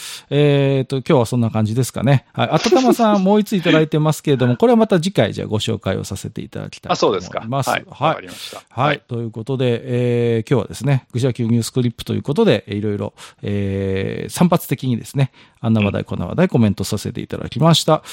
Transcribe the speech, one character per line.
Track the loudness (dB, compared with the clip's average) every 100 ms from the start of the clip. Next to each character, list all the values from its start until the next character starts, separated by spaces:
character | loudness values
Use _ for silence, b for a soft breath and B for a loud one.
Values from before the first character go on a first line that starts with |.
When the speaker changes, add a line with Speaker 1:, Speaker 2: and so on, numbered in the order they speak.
| B B B
Speaker 1:
え | 2 4 4 2 0
ー | -2
と、 | -6
今 | 2
日 |
は | 2 4
そ | 2
ん |
な | 0
感 | 0 0
じ |
で | 0
す | -2
か | -2
ね。 | 2 2 0
は | -4 0
い。 |
あ | 0
た | 4
た | 4
ま | 4
さ | 4 2 4
ん、 |
<laughs> | 4
も | 2
う |
一 | 2
つ | 0
い |
た | 2
だ | 2
い | 2
て | 2
ま | 0
す | 0
け | 0
れ | 2
ど | 2
も、 | 4
こ | 4
れ |
は | 4
ま | 4
た | 2
次 | 2
回、 | 0 0
じ | 0
ゃ | -4
あ |
ご | -4
紹 | -2 -4
介 | -2 -4
を |
さ | -4 -8
せ | -10
て | -10
い | -10
た | -12
だ | -12
き | -14
た | -6
い | -2
と | 0
思 | 0
い |
ま |
す。 | -4
Speaker 2:
あ、 |
そ | -8
う | -6
で | -4
す |
か。 | -2
は | -2
い。 | -6
Speaker 1:
は | -4 -2
い。 |
Speaker 2:
わ | -2
か |
り | -8
ま |
し | -16 -16
た。 | -16 -14
Speaker 1:
は | -4 -2
い。 |
Speaker 2:
は |
い。 | -2 -6
Speaker 1:
と | -8
い | -8
う |
こ | -10
と | -8 -2
で、 | 0 -2 -2 -2 0 0 0 0
え | 0
ー、 |
今 | 0
日 |
は | 0
で | -4
す | 0
ね、 | 0 -2
愚 | -2
者 | -2
級 | 0 0
ニ | 0
ュ |
ー |
ス | 0
ク | -2
リ | -2
ッ | -4
プ | -6
と |
い | -6
う |
こ | -2 2
と | 2
で、 | 2 0
い | -6
ろ | -4
い | -4
ろ、 | -6 -10 B -12
え | -6 -4 -2 -2 -2 -2 -4 -6 -8
ー、 |
散 | 0 2
発 | 2 -2
的 | -6 -4
に | -4
で | -4
す | -4
ね、 | -4 b b b
あ | 0
ん |
な | 2
話 | 2
題、 | 0
Speaker 2:
う |
ん。 | -6
Speaker 1:
こ | -6
ん |
な | -6
話 | 0
題、 | 2
コ | 4
メ | 2
ン | 2
ト |
さ | -4 -4
せ | -6
て | -8
い | -8
た | -8
だ | -8
き | 0
ま | 4
し | 4 4
た。 | 0 B